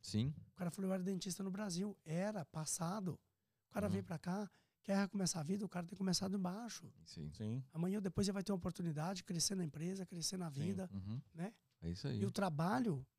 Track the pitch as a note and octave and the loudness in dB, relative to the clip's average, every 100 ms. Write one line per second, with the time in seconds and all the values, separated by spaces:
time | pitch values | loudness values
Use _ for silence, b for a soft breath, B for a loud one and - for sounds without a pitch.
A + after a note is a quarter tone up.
0 | - A2 C#3 - - - F3 - F#3+ F#3+ | 0 2 4 0 -8 -4 -2 0 2 2
1 | F#3 F#3 F#3 E3+ G3 F#3+ G#3 E3+ G#3 - | 2 0 -2 -2 -2 -2 -2 0 -2 -4
2 | D#3+ E3 G3+ G#3 C#3 D#3 D3+ - E3 G#3 | -2 0 0 0 -4 -4 -2 0 0 0
3 | F3+ - _ _ _ _ _ - G3+ F#3+ | -2 -4 _ _ _ _ _ 0 2 2
4 | F#3 D#3+ F3+ F#3+ G3+ b b b - G3 | 0 -4 -2 -2 -2 b b b 2 4
5 | G3 G3+ F3+ E3 D3 G3 G3 F3+ E3+ F3+ | 4 2 2 2 0 0 0 -4 -4 0
6 | F#3+ F3+ F#3+ G3 F3+ G3+ A#3+ - C#3+ - | 2 2 2 0 0 -2 -6 -10 -12 -18
7 | D#2+ E2+ D2+ E2+ G#2+ B2+ C3 D#3+ F3+ G#3 | -14 -8 -6 -4 -2 -2 -2 -2 0 2
8 | F#3+ G#3 G3+ G3 F#3 G3 F#3 - E3+ D3 | 0 2 2 2 0 0 0 -2 0 0
9 | E3 F#3 - E3+ - F#3+ E3 D3 E3+ F#3+ | 0 -2 -2 0 2 2 0 -2 -4 -2
10 | F3+ F3 D#3+ F#3 E3+ C3+ E3+ F#3 F#3 G2 | -6 -4 -2 -2 -2 0 0 0 -2 -4
11 | F#2+ B2 - E3 G3 - _ - E2 F2 | -4 -6 -6 -6 -6 -8 _ -8 -4 -2
12 | C#3 A2 G2 - F#3+ D3+ E3+ B3 A#3 C3+ | 0 2 0 2 0 2 2 4 2 0
13 | C#3 | -4